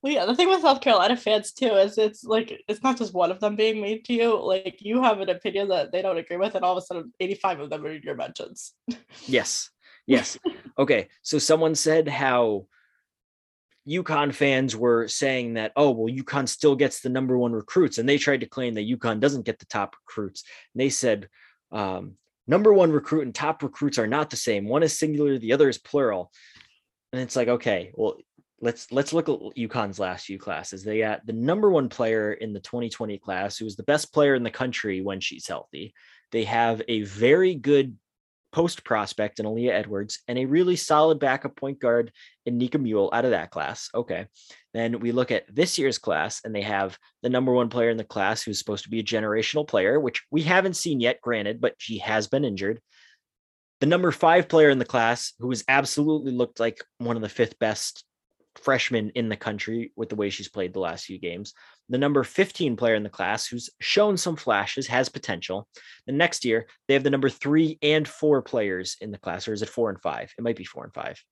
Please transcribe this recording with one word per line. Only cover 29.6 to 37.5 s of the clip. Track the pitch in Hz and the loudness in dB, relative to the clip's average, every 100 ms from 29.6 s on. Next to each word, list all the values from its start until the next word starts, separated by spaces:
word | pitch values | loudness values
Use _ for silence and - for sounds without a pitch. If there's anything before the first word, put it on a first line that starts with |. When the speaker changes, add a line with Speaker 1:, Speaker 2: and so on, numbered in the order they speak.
| 113 123 101 98 | -6 -4 -4 -4
Speaker 2:
last | 92 90 | -6 -6
few | - 95 | -12 -12
classes. | - 78 - 98 | -8 -8 -10 -10
They | 101 107 | -4 -2
got | 107 107 110 | 0 -4 -6
the | |
number | 113 131 190 208 | -2 0 4 4
one | 165 123 | 4 0
player | - 113 110 107 | -2 0 0 0
in | 104 110 | -4 -8
the | 101 | -10
twenty | - 120 117 | -8 -6 -6
twenty | - 107 101 | -6 -8 -8
class, | - 92 98 - | -6 -4 -4 -6
who | |
is | 110 | -10
the | 98 | -6
best | 107 147 - | 0 0 2
player | - 143 | 2 4
in | 131 | 4
the | 117 | 0
country | - 127 - 107 95 | -4 -6 -4 -4 -4
when | 98 95 | -4 -6
she's | - - - | -8 -10 -10
healthy. | 76 - 71 107 _ _ _ _ | -10 -10 -16 -16 _ _ _ _
They | 113 | -4
have | 107 117 117 113 110 | 0 2 2 0 -2
a | 110 | -4
very | 101 98 120 170 185 | -4 0 4 6 4